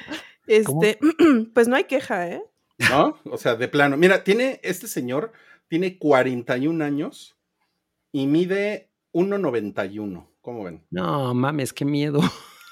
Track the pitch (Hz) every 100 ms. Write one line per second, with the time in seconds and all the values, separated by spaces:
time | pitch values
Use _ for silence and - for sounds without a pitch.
0 | - 302 - _ - 220 208 143 208 220
1 | 302 330 330 247 226 - 233 262 392 269
2 | - 202 175 247 440 _ _ - 123 131
3 | 262 302 - 117 139 113 120 147 143 139
4 | 180 185 190 220 262 - 175 190 226 -
5 | 123 131 220 - _ _ _ 165 185 185
6 | 151 131 127 123 120 127 147 165 147 143
7 | 202 - - _ _ _ _ _ _ _
8 | _ 143 139 156 180 196 202 214 - _
9 | _ 165 196 202 170 117 104 101 95 104
10 | 104 90 82 _ - 120 95 80 _ 175
11 | 175 151 127 123 135 151 127 - 143 147
12 | 147 143 180 - - - -